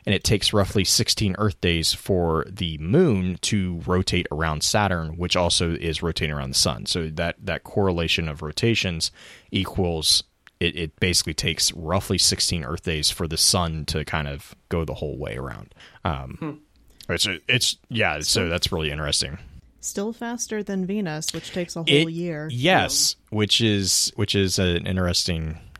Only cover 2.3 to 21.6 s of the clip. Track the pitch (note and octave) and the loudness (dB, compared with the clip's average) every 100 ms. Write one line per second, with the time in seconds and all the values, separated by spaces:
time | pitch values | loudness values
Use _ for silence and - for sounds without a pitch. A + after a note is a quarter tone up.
2.3 | D#2+ - F#2+ E2+ D2+ D#2 C3+ F3+ G2+ F2+ | 0 -2 -4 -6 -4 2 4 4 4 0
3.3 | F2 - G#2 F#2 E2+ C2+ F2+ F#2 F2+ - | -2 0 0 0 -2 0 2 2 0 -2
4.3 | D2 D#2+ D2+ - A2 G2+ F2 D#2+ E2+ F2 | 0 0 0 2 2 2 0 -2 -4 -2
5.3 | F#2 F2 - E2+ E2 E2 D#2 E2+ E2 D#2 | 2 2 2 0 0 -2 -2 -2 -2 -2
6.3 | D2 C2+ C2+ - A1+ G1+ F2+ E2 D#2 F2 | -4 -2 0 0 0 -4 -2 -2 -2 -4
7.3 | - G#2 D#2+ - - G2 F2 E2 - E2 | -4 -6 -6 -4 0 2 2 0 0 -2
8.3 | D2+ D#2 - A2+ A2+ G2 E2+ - - - | -6 -8 -2 2 2 0 -2 -4 -6 -20
9.3 | - - G2+ F#2 - F2+ E2 D2+ - - | -20 -6 -4 -2 0 0 0 2 2 0
10.3 | _ - - F2 E2 D#2+ - F#2 E2+ - | _ -14 -2 -2 -2 -6 -2 0 2 0
11.3 | D#2 F#2 D#2+ - - D#2+ F#2 - F#2+ - | -2 -2 0 0 -2 -2 0 0 2 2
12.3 | - - F2 C2 E2 - D#2 D2+ - E2 | 2 0 -2 -2 -4 -2 0 0 0 -2
13.3 | D#2 - G2 E2+ D#2+ D2 D#2 D2+ D#2+ D2 | 2 2 2 2 -2 -4 -4 -2 -4 -4
14.3 | C#2 - - - F2 D#2+ - D2+ C2 C#2+ | -8 -12 -20 -6 -4 -2 -4 -6 -6 -8
15.3 | A1+ C2 - - - - - G2 C#2+ C2 | -8 -8 -10 -14 -20 -20 -8 -4 -4 -6
16.3 | - D#3 - _ _ - - - E2+ G#2+ | -10 -10 -10 _ _ -20 -14 -6 -2 -2
17.3 | F2 - B2 - - - A2+ G2 D2+ D2+ | -2 0 0 0 -4 -4 0 0 0 0
18.3 | G#2+ F2 F2 - F2+ D#2 D2 D2 D2 - | 0 2 0 0 0 -2 -2 -2 -2 -2
19.3 | C#2 - - - _ - - G#3 A#3 A#3 | -6 -14 -20 -20 _ -10 -6 -6 -6 -8
20.3 | A#3+ - G#3+ G3+ G3 F3+ G#3 F#3+ D3+ D3+ | -6 -6 -6 -4 -4 -2 -2 -4 -4 -6
21.3 | E3 - - | -8 -6 -6